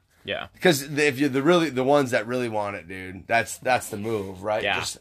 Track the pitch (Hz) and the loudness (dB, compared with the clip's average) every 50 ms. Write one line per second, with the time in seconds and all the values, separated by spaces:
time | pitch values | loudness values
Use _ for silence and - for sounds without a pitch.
0 | _ _ _ _ _ - 95 - - - - - - 185 160 131 139 147 151 139 | _ _ _ _ _ -6 -6 -6 -6 -10 -12 2 4 4 4 4 0 -4 -2 0
1 | 151 147 127 127 147 139 123 139 135 160 180 175 165 147 127 123 131 131 147 147 | 0 0 2 2 0 2 2 2 4 4 4 4 4 2 0 0 2 4 4 4
2 | 139 123 120 117 104 117 127 127 123 113 110 107 104 101 101 92 80 82 95 95 | 4 2 0 -2 -2 -2 -4 -4 -2 -2 -2 -4 -4 -4 -6 -10 -12 -12 -12 -12
3 | 92 92 95 95 - - 113 117 110 - - - - 127 123 120 - - 113 101 | -12 -12 -12 -14 -4 0 0 0 2 0 -6 -6 0 0 0 0 0 -4 -8 -6
4 | 104 113 113 104 95 98 95 90 95 107 107 113 101 101 95 85 85 - - - | -4 -2 -2 -2 -4 -6 -10 -8 -4 -2 -2 0 0 0 -2 -2 -2 -6 -8 -10